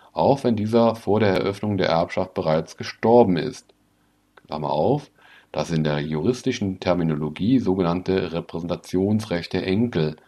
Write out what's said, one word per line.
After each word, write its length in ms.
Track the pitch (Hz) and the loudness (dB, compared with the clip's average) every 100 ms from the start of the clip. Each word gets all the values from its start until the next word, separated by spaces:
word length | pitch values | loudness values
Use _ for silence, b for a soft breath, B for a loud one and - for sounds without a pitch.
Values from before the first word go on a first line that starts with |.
| b | b
auch 320 | 80 90 135 | 0 2 2
wenn 140 | 123 104 | 0 0
dieser 380 | 107 117 117 110 | 0 2 2 2
vor 260 | - 107 | 0 2
der 80 | 104 | 2
Eröffnung 480 | - 98 98 107 98 | 2 -2 -4 -4 0
der 100 | - | 0
Erbschaft 460 | 82 87 - 90 | 0 0 -4 -6
bereits 420 | - 82 78 82 - | -4 0 0 -2 -10
gestorben 600 | - - 110 120 110 85 | -14 -4 4 6 6 2
ist. 360 | 76 - - _ _ _ _ _ _ _ - | -2 -8 -16 _ _ _ _ _ _ _ -12
Klammer 240 | 78 73 | -6 -2
auf, 400 | 73 90 147 - _ b b b | 0 2 0 -2 _ b b b
das 180 | 78 76 | -6 -2
in 140 | 82 78 | 0 0
der 140 | 73 | -2
juristischen 840 | 73 78 95 120 131 123 101 92 | -2 -2 0 -2 -2 -2 -4 -2
Terminologie 760 | 92 87 82 73 76 76 98 131 | 0 0 0 0 -4 -2 2 2
sogenannte 760 | 104 95 85 87 90 95 90 | 2 2 2 0 0 -2 -2
Repräsentationsrecht 1200 | 82 82 87 85 85 - 92 98 107 - 87 85 | -4 -6 -8 -6 -6 -4 0 2 0 0 -4 -4
der 120 | 92 92 | -4 0
Enkel, 520 | 95 120 90 78 - | 0 0 0 -2 -2